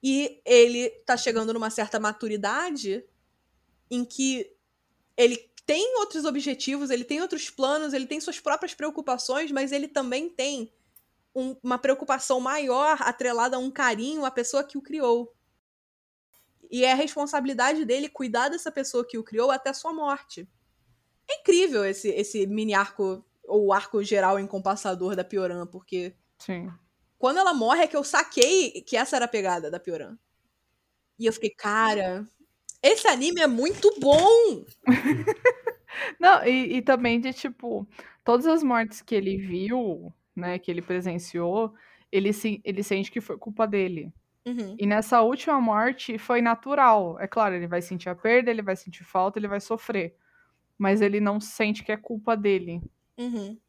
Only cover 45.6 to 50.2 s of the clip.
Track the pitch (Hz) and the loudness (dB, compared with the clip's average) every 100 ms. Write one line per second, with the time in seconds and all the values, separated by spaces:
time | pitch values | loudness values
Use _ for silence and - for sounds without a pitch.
45.6 | 233 208 233 262 - 214 - 240 233 233 | 2 2 0 -2 -8 -10 -2 0 2 0
46.6 | 262 285 262 220 180 165 196 - 214 180 | -2 4 6 6 2 -6 -6 0 0 0
47.6 | 175 175 175 185 180 175 220 240 247 226 | -4 -4 -4 -8 -8 -4 4 4 4 -2
48.6 | 202 185 - - - 185 185 214 208 202 | -4 -6 -8 -20 -6 0 0 -2 -4 -6
49.6 | - 226 - 208 170 _ | -4 -8 -4 -4 -4 _